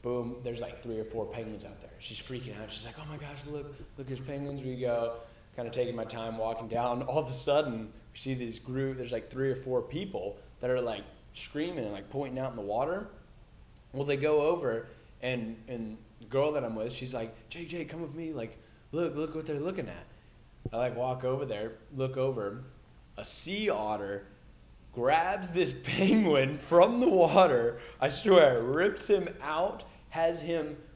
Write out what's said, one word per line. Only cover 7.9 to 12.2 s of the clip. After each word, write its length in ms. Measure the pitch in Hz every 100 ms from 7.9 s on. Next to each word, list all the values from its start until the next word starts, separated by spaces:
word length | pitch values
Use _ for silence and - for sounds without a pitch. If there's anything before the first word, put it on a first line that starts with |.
| - -
we 40 | -
see 140 | 131 127
this 240 | 120 113
group. 380 | - 127 135 127
There's, 140 | 120
like, 180 | 117 -
three 180 | 131 135
or 60 | 127
four 260 | 131 127
people 560 | - 143 196 98 95 - - -
that 100 | 123
are, 100 | 127
like, 240 | 120 104 101 - -
screaming 520 | - - 147 170 170 107
and, 60 |
like, 180 | 101 98
pointing 260 | 135